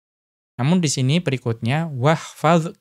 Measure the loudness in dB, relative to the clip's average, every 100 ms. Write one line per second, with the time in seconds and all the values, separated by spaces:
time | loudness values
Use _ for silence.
0 | _ _ _ _ _ -4 0 2 0 0
1 | 0 0 0 -4 -4 -4 -2 -2 -4 0
2 | 0 0 -2 -2 2 2 0 -6